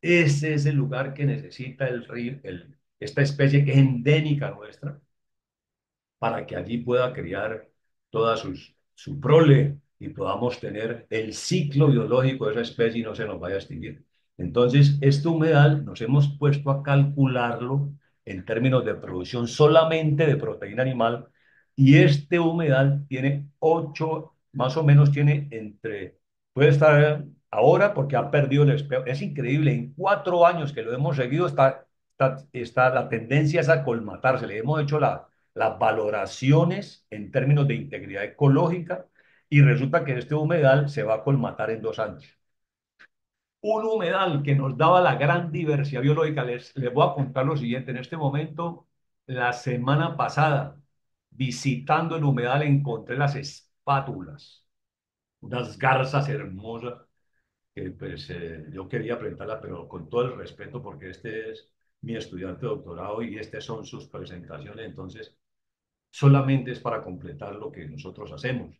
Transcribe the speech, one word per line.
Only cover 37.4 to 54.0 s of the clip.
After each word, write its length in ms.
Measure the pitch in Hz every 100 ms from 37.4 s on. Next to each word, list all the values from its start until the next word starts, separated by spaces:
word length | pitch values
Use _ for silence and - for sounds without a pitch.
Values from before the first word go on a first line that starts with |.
| 127 147 139
de 80 | 113
integridad 480 | - 101 95 98
ecológica 840 | 104 - 143 139 170 180 165 - - _ _ _ _
y 120 | 147
resulta 440 | 139 113 131 165 143
que 120 | 123
este 180 | 120 151
humedal 540 | 151 170 135 139 143
se 120 | 117
va 140 | 104 113
a 80 |
colmatar 480 | - 135 104 95 110
en 100 | 113
dos 160 | 110 110
años. 400 | 107 87 - _ _ _ _ _ _ _ - _ _ _ _ _
Un 220 | 208 220 220
humedal 580 | 220 175 190 185 143
que 100 | 143
nos 240 | 139 135 123
daba 240 | 160 180
la 140 | 175 123
gran 360 | 147 175 175
diversidad 500 | 170 156 143 143 127
biológica, 420 | 139 151 151 147
les, 320 | 123 120 - -
les 160 | 123
voy 140 | 123 175
a 40 | 147
contar 320 | 131 135 135
lo 100 | 147
siguiente, 320 | 120 123 127
en 60 | 123
este 200 | 131 165
momento, 720 | 143 143 156 151 170 170 _ _ _ _ -
la 280 | 127 123
semana 640 | 123 - 123 123 147 135 -
pasada, 600 | - - 156 139 143 - _ _ _ _ _ 107
visitando 800 | 127 117 135 127 - 160 170 165
el 80 |
humedal, 380 | 143 120 120 139
encontré 540 | 147 139 139 113 - 127
las 180 | 143 120
espátulas, 1300 | - - _ _ - 139